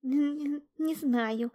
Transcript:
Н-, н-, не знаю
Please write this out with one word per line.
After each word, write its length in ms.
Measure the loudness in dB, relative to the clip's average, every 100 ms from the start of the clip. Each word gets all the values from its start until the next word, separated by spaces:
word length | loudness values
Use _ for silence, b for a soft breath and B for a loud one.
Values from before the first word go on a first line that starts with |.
Н-, 360 | 0 2 2 0
н-, 160 | -4 -4 -8 -4
не 180 | -2
знаю 560 | 0 2 2 0 -2 -4